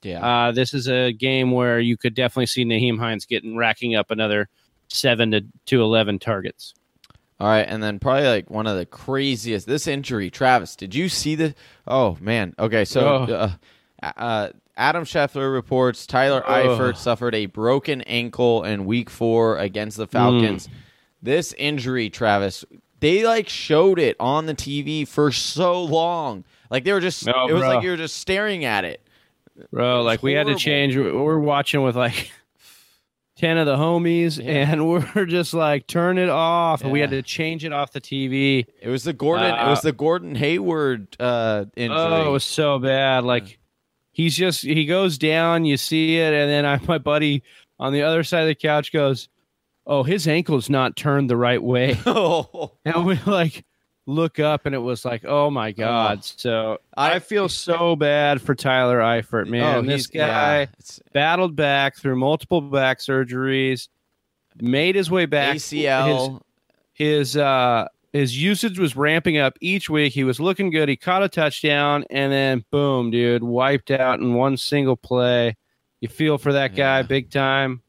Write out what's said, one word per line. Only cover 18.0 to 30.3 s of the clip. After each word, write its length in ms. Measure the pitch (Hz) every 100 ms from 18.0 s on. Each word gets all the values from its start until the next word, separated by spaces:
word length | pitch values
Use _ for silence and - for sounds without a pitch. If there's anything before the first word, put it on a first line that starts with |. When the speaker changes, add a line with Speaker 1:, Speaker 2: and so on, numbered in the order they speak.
Speaker 1:
ankle 640 | - 120 120 - 123 113
in 220 | 90 104 95
week 220 | 117 113
four 480 | - 117 117 113 98
against 400 | 101 104 107 104
the 100 | 107
Falcons. 580 | 113 107 120 113 92 -
Speaker 2:
Mm. 40 | - - _ _ _
Speaker 1:
This 300 | - 151 165
injury, 580 | - 143 147 123 127 110
Travis, 540 | - 117 101 98 92 - - _ _
they, 260 | 147 185
like, 240 | 226 226 208
showed 520 | - - 151 190 180
it 160 | 139 -
on 280 | 120 147 160
the 80 |
T 280 | 147 - 143
V 220 | 143 156
for 260 | 143 - 147
so 540 | 123 - 143 180 180
long. 580 | 170 160 165 175 147 101 - _ _
Like, 100 | 127
they 100 | 135
were 60 | 202
just, 240 | 180 -
Speaker 2:
No, 220 | - 127 127
Speaker 1:
it 60 |
was 80 | 160
Speaker 2:
bro. 60 | 131
Speaker 1:
like 160 | 127
you 60 | 180
were 60 | 175
just 200 | 160 -
staring 480 | - 190 214 196
at 200 | 139 107
it. 160 | 90 - _ _ _ _ _ _ -
Speaker 2:
Bro, 240 | - 120
Speaker 1:
It 20 | 123
was 80 | 117
Speaker 2:
like, 160 | 113
we 80 | 135